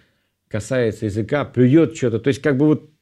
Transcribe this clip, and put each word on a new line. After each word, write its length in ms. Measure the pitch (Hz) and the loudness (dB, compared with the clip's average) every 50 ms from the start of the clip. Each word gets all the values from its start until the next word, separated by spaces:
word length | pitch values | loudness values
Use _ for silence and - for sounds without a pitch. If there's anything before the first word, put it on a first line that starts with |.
| _ _ _ _ _ _ _ _ _ _ | _ _ _ _ _ _ _ _ _ _
касается 580 | - 107 101 - 135 127 120 113 - - 117 | -10 -10 -6 -4 -2 0 0 -2 -2 -4 -6
языка, 400 | 107 92 113 107 - 135 147 131 | -6 -4 -4 -4 -4 -4 -4 -4
плюёт 480 | - - 127 127 123 139 165 160 - - | -4 0 2 4 4 6 4 4 2 0
чё-то. 260 | - - 120 110 110 | -4 -4 -2 -2 -2
То 80 | - 139 | -2 -2
есть 140 | 131 - | -2 -2
как 160 | - 151 139 127 | -2 -2 0 2
бы 80 | 151 151 | 2 2
вот 240 | 151 151 - - _ _ | 2 0 -2 -10 _ _